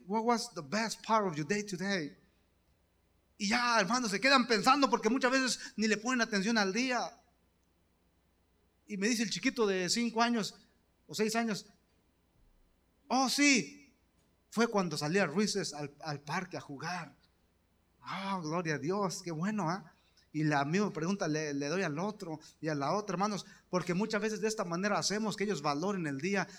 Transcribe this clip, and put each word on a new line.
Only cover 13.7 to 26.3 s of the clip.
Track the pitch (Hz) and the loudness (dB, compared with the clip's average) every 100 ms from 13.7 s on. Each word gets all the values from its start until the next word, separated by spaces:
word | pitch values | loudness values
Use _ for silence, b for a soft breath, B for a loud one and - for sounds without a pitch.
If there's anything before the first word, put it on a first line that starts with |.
| - - _ _ _ _ _ _ | -10 -20 _ _ _ _ _ _
fue | 214 233 | 0 2
cuando | 208 175 151 | 2 0 -2
salí | 151 196 | 0 2
a | 170 | 2
Ruices | 170 202 202 151 | 2 0 0 -6
al, | 147 143 - | -8 -10 -10
al | 160 143 | -10 -10
parque | 143 139 - 151 | -6 -6 -6 -12
a | |
jugar". | - 135 165 180 147 - _ _ _ _ _ _ _ _ | -12 -10 -8 -8 -10 -18 _ _ _ _ _ _ _ _
Ah, | 127 175 196 190 | -10 -8 -4 -4
gloria | 151 170 160 143 | -4 -4 -2 -2
a | |
Dios, | 143 202 190 - | -2 -2 -2 -4
qué | 175 | -8
bueno, | 156 190 214 160 | -4 -4 -2 -2
¿ah? | 190 - b b b b | -4 -8 b b b b
Y | 151 | -2
la | 156 143 | 2 2
misma | 143 185 202 | 2 2 0
pregunta | 156 170 196 170 | -2 -2 0 0
le, | 151 151 | 0 -2
le | 143 143 | -2 -2
doy | 180 | -2
al | 175 147 | -2 -2
otro | 208 214 170 156 B B | -4 -6 -10 -10 B B
y | 156 | -4
a | |
la | 147 139 | -2 0
otra, | 196 208 | -2 -2
hermanos, | 175 208 196 B B B | -2 -2 -2 B B B
porque | 180 170 | -4 0
muchas | 175 214 214 | -2 0 0
veces | 220 208 | -2 -2
de | 220 | -2
esta | 214 | -2
manera | 180 170 208 180 | -4 -2 0 0
hacemos | 139 208 220 - | 0 -2 -2 -2
que | |
ellos | 208 165 | -2 -2
valoren | 147 143 190 196 151 | -2 0 -2 -2 -4
el | 135 | -4
día | 180 | -2